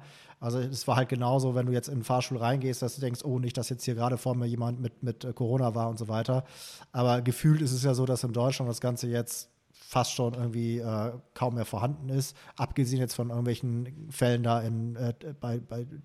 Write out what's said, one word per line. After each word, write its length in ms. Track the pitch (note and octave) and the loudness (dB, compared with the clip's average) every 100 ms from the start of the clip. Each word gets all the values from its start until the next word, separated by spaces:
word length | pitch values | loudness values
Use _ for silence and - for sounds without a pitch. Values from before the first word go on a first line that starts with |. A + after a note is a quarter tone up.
| - - - - | -8 -20 -20 -8
Also 180 | A#2+ B2 | -4 -2
es 280 | B2+ C3+ - | -2 -2 0
war 80 | B2 | 2
halt 140 | - | 2
genauso, 440 | B2 B2 C3+ C3 | 2 2 2 4
wenn 120 | B2 B2 | 2 2
du 80 | |
jetzt 160 | B2 C3 | 0 0
in 60 | C3+ | -2
den 80 | A2 | 0
Fahrstuhl 320 | B2+ - B2+ | 2 2 0
reingehst, 440 | A#2 C3+ C3 A#2+ | 2 2 0 -2
dass 140 | A#2+ - | -4 -2
du 60 | |
denkst, 240 | C3 A#2+ - | -4 -2 -2
"Oh, 140 | B2 | 0
nicht, 180 | B2 B2 | 0 -2
dass 100 | A2+ | -4
jetzt 160 | B2+ | -4
hier 120 | - A2+ | -2 0
gerade 220 | A#2+ B2 | 0 0
vor 180 | C3 B2 | 0 0
mir 100 | A#2+ | 0
jemand 340 | A#2+ A#2+ B2 | 0 -2 -2
mit, 240 | A#2+ - | -4 -4
mit, 220 | B2 A2 B2+ | -6 -4 -6
äh, 80 | |
Corona 420 | A2+ A#2 C3 B2 A2+ | -2 2 2 2 2
war" 140 | A#2 | 0
und 100 | A2+ | -2
so 80 | A2 | -2
weiter. 380 | A2 A2+ C3 - - - - - | -2 0 0 -2 -10 -16 -18 -8
Aber 280 | B2+ B2 B2 | 2 4 4
gefühlt 400 | B2 A#2+ D#3 D#3 | 2 4 6 6
ist 120 | C#3+ | 4
es 100 | B2+ | 2
ja 100 | C3+ | 2
so, 120 | B2 C3 | 2 2
dass 180 | B2+ | 0
in 80 | B2 | 0
Deutschland 380 | A#2 B2+ C3 B2 | 0 2 2 -2
das 100 | A2+ | -2
Ganze 280 | B2 A#2+ A#2+ | -2 -2 -2
jetzt 400 | A#2+ A#2 - - _ _ | -2 -2 -6 -12 _ _
fast 400 | - - C#3 A#2+ | -20 -2 0 2
schon 200 | - A#2+ | 2 0
irgendwie, 440 | B2 A#2+ A#2 A#2 A#2 | 0 -2 0 0 -2
äh, 320 | A#2 A2 A#2 B2 - | -2 0 -2 -4 -12
kaum 220 | - B2+ A#2+ | -4 -2 0
mehr 100 | G#2+ | -2
vorhanden 420 | G#2+ B2 D3 C3+ | 0 -2 -2 -2
ist. 300 | C3+ C3+ - - - | -2 -2 -6 -14 -6
Abgesehen 460 | - - B2 C3 | -2 0 2 2
jetzt 140 | B2 - | 0 -2
von 160 | A#2+ | -2
irgendwelchen 760 | A#2+ A#2+ A2+ B2+ A#2 B2 D3+ D#3+ | 0 0 0 0 -2 -4 -8 -12
Fällen 320 | C3+ B2 A#2+ | 2 4 4
da 180 | A#2 A#2 | 4 2
in, 340 | A2+ A2+ A#2 A#2 | 0 -2 -2 -2
äh, 180 | A#2+ A#2+ D#3+ C#3 | -4 -4 -8 -8
bei, 180 | A#2+ A#2+ | -4 -4
bei 260 | A#2+ A#2 A#2+ D3+ | -4 -8 -8 -10